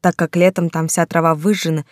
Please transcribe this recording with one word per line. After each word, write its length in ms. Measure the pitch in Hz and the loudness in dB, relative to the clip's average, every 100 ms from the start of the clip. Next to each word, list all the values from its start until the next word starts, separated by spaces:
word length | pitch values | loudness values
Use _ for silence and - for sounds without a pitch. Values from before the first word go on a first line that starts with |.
так 140 | 180 - | 0 0
как 200 | 165 175 | -4 2
летом 320 | 180 185 170 | 2 2 -2
там 200 | 160 160 | -2 -4
вся 180 | - 165 | -2 0
трава 280 | 170 165 | 2 0
выжжена, 520 | 160 175 202 165 156 - | 0 0 -2 -2 -4 -6